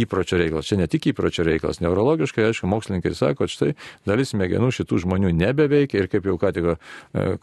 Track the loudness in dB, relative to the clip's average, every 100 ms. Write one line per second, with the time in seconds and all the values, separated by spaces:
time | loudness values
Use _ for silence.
0 | 0 0 0 2 2 -2 0 0 2 0
1 | -2 0 -2 0 0 0 -2 -2 0 2
2 | 2 0 -2 0 0 0 -2 -2 -2 -4
3 | -2 -2 -2 0 -4 0 -2 -2 -10 -10
4 | -2 -2 0 -2 0 2 0 0 -2 -2
5 | 0 2 2 2 2 2 2 2 2 0
6 | 0 0 0 0 0 0 0 -2 -6 -20
7 | -8 -4 -2 -2